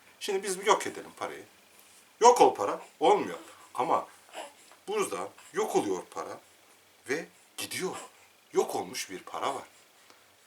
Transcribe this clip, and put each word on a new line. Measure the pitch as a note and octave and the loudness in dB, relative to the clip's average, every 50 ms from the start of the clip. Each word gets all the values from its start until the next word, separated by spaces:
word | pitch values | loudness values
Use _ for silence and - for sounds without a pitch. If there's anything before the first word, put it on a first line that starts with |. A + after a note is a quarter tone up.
| - - - _ | -20 -20 -18 _
Şimdi | - - G3+ G3 G3 | -6 -4 -4 -2 -2
biz | G#3 F#3 F3+ G3+ G#3+ | -4 -6 -2 2 2
yok | F#3+ - - - | 2 2 2 -4
edelim | - - D#2+ - - - | -8 -10 -12 -14 -12 -10
parayı. | - F#2+ - - - - - - _ _ - - - - - - - _ _ _ | -10 -10 -10 -12 -16 -20 -20 -20 _ _ -20 -20 -20 -20 -20 -20 -20 _ _ _
Yok | - A#3+ A#3+ - | 8 8 10 10
ol | - - - | 8 6 6
para. | - G2+ - E3 - - - - _ | 2 -2 -2 -2 -4 -8 -14 -6 _
Olmuyor. | D3+ E3 G#3 F#3+ C3+ F#2+ E2 E2 - - - - - - - | 4 6 6 4 4 -2 -6 -10 -12 -16 -20 -20 -20 -12 -6
Ama | - B2 E3 C#3 F2+ - - - - - - - - - - - - - - - - _ - | -4 0 0 0 0 0 -4 -12 -20 -20 -18 -16 -16 -16 -16 -18 -20 -20 -20 -20 -18 _ -6
burada | G3+ G#3+ F#3+ A2 G2+ F#2 F2+ G2+ - - - - - | -2 -2 -2 -2 -2 -6 -8 -10 -12 -16 -20 -8 -4
yok | E3+ A3 G#3+ - | -4 -2 0 0
oluyor | F#3+ B2+ G#2 F#2+ F2+ E2+ - | 0 0 0 -2 -4 -4 -8
para | - F#2 D#2+ - - - - - - _ _ _ - - _ _ _ _ _ A2+ | -10 -10 -8 -8 -10 -14 -16 -20 -20 _ _ _ -20 -20 _ _ _ _ _ -6
ve | C3 D#3+ F3+ F3+ - - - _ _ - | -4 -4 -4 -8 -14 -20 -20 _ _ -12
gidiyor. | - - - B2 F3+ F#3 - - - - - - - - _ _ _ _ - | -12 -10 -8 -6 -6 -6 -6 -8 -12 -16 -20 -20 -20 -20 _ _ _ _ 0
Yok | F3 - - - | 0 0 0 -2
olmuş | A#2+ F#2+ F2+ F#2+ - - - | -4 -6 -6 -8 -8 -8 -8
bir | F#2+ F2+ - | -10 -12 -12
para | - - E2 F2+ B2 C#3+ | -12 -8 -4 -4 -4 -4
var. | A#2 F#2 - - - - _ _ - - - - - _ _ _ _ _ | -6 -10 -14 -20 -20 -20 _ _ -20 -20 -20 -20 -20 _ _ _ _ _